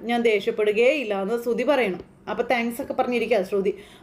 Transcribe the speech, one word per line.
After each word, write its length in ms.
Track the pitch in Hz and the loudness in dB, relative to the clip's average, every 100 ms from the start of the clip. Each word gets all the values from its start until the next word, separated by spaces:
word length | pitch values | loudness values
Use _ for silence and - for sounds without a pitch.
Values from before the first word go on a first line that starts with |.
ഞാൻ 220 | 220 240 | -2 2
ദേഷ്യപ്പെടുകയേ 680 | 233 208 226 214 214 208 247 | 2 2 0 0 2 4 4
ഇല്ല" 300 | 311 220 196 | 2 -2 -2
എന്ന് 200 | 196 233 | -2 -2
ശ്രുതി 200 | 240 220 | -2 0
പറയണം. 380 | 254 277 214 175 - - - | 2 2 2 -2 -10 -16 -8
അപ്പൊ 140 | 214 240 | -4 0
താങ്ക്സ് 320 | 247 233 233 | 0 -2 -6
ഒക്കെ 100 | 269 | -6
പറഞ്ഞിരിക്കുക 500 | 269 233 240 226 220 | -2 0 0 2 0
ശ്രുതി. 360 | 185 202 196 - - - | 0 0 -2 -4 -12 -18